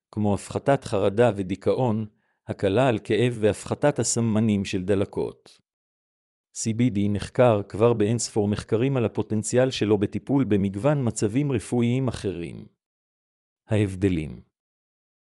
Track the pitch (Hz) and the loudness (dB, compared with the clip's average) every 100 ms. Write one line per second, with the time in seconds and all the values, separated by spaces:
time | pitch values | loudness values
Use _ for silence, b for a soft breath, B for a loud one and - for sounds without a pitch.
0 | _ 107 104 98 - 104 - 139 - 104 | _ -4 0 0 -4 -4 0 0 0 0
1 | 101 101 120 101 92 98 104 98 127 107 | 0 4 2 2 -4 -4 -2 0 0 -2
2 | 110 _ _ _ - - 98 104 135 107 | -6 _ _ _ -12 -4 0 2 2 0
3 | - 104 123 120 104 95 - 117 147 139 | 0 0 0 2 0 0 -4 0 0 0
4 | - 120 117 107 113 101 95 98 92 98 | -2 -2 0 0 2 0 -2 -4 -2 -2
5 | 98 95 60 - - _ _ _ _ _ | -2 -4 -6 -8 -20 _ _ _ _ _
6 | _ _ _ _ _ - 117 110 123 98 | _ _ _ _ _ -8 -4 0 0 2
7 | 104 101 - - 123 104 - 92 120 113 | 0 -2 -2 4 4 4 0 2 2 4
8 | 104 117 - 113 104 104 - 110 135 135 | 2 0 -2 0 0 -2 -2 0 0 0
9 | 107 - - 107 - 120 131 - 104 104 | 0 -2 -4 -4 0 2 2 0 2 2
10 | 101 104 - 143 101 104 98 98 135 147 | 0 -4 -2 0 2 0 0 0 0 0
11 | 117 - 107 120 147 120 - 123 117 127 | -2 -2 -2 0 -2 -4 -2 0 0 0
12 | 131 - 101 85 82 55 - _ _ _ | -2 -4 -6 -6 -10 -12 -18 _ _ _
13 | _ _ _ _ _ _ _ 104 104 92 | _ _ _ _ _ _ _ 0 0 0
14 | 98 87 78 60 - _ _ _ _ _ | 0 0 -4 -12 -20 _ _ _ _ _
15 | _ _ | _ _